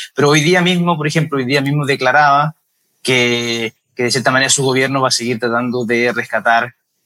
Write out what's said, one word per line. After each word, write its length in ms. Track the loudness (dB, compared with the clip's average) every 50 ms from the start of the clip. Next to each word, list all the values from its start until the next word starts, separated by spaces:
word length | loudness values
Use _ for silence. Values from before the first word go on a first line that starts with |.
| -16 -14 -4
pero 160 | 0 2 2
hoy 100 | 2 2
día 220 | 2 2 2 2 2
mismo, 340 | 2 0 0 0 0 0
por 100 | -2 -2
ejemplo, 300 | -2 -2 -2 -2 -2 -2
hoy 80 | -4 -2
día 160 | 0 0 0
mismo 240 | 0 0 0 -2 0
declaraba 720 | -2 -2 0 0 2 2 4 4 4 4 2 2 0 -4 _ _ _ _ _ _ _ _ _ -4
que, 720 | -2 0 2 2 0 0 -2 -2 -4 -4 -4 -4 -6 -8 _ _ _ _
que 100 | -4 -4
de 60 | -2
cierta 200 | -2 0 0 0
manera 180 | 2 2 2 2
su 160 | 0 0 0
gobierno 380 | 0 2 0 0 0 0 0 0
va 60 | 0
a 20 |
seguir 280 | 0 -2 -2 -4 -4 -2
tratando 460 | -2 -2 -2 -2 -2 -2 -2 -4 -2
de 280 | 0 0 0 0 0 -2
rescatar, 640 | -2 -6 -4 -4 -2 0 2 2 2 0 -2 -10 _ _ _ _ _ _